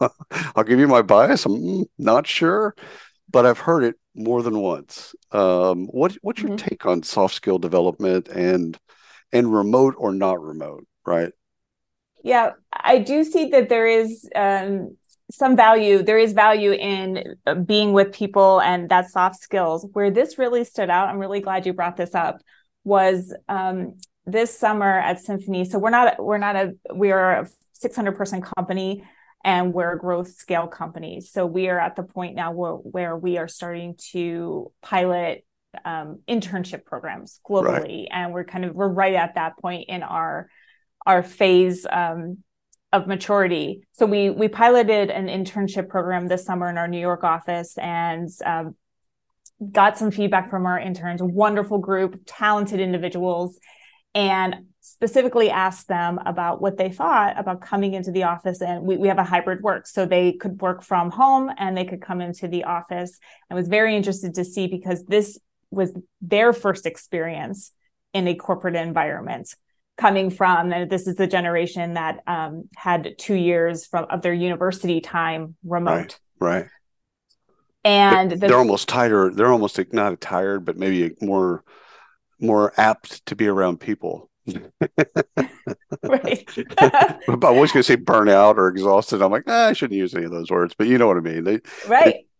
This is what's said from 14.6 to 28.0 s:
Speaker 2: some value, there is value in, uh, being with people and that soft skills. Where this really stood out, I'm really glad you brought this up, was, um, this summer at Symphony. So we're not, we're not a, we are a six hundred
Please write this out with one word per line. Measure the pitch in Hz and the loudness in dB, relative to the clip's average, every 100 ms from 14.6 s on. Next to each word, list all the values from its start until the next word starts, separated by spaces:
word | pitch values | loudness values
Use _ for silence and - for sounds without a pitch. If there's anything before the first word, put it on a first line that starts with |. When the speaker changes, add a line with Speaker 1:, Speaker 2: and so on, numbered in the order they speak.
| 196 196 - - _ _ - | -2 -4 -6 -14 _ _ -12
Speaker 2:
some | - 262 254 | 0 4 8
value, | 220 226 208 196 | 8 8 6 4
there | 196 220 | 6 4
is | 226 | 4
value | 208 214 214 202 | 6 6 6 4
in, | - 202 190 190 185 - - - | 2 0 -4 -4 -6 -8 -6 -4
uh, | |
being | 165 180 208 208 | -2 2 2 4
with | 196 196 | 4 4
people | - 202 202 190 190 | 0 0 6 6 6
and | 180 180 170 | 4 0 2
that | 180 185 | 2 2
soft | 185 185 - | 0 0 -2
skills. | - 196 165 165 202 | -4 -2 -2 -4 -6
Where | 202 202 | -2 0
this | 208 247 - | 2 0 -2
really | 247 240 | -2 -2
stood | 240 - 180 | -2 -4 0
out, | 180 196 | 2 0
I'm | 196 | -4
really | 196 202 | -6 -6
glad | 196 190 185 | -4 -4 -4
you | |
brought | 180 175 175 | -4 -4 -6
this | 175 | -6
up, | 175 156 - _ _ _ _ | -4 -4 -6 _ _ _ _
was, | 196 196 190 190 185 - - | 0 4 4 2 -4 -10 -8
um, | 196 185 185 180 - - _ 185 | -4 -4 -6 -8 -14 -20 _ -6
this | 220 233 - | -2 -2 0
summer | 220 208 196 190 | 0 2 0 0
at | - 180 | -2 -4
Symphony. | - 196 196 180 | -6 -8 -4 -4
So | 185 202 | -2 -2
we're | 220 | 2
not, | 240 240 - | 4 4 2
we're | 113 208 | -2 -2
not | 202 196 | -2 -2
a, | 190 190 - | -4 -8 -10
we | 185 202 | -2 2
are | 190 185 170 | 2 2 0
a | 180 _ _ | -4 _ _
six | - 247 | -10 -8
hundred | 247 | -4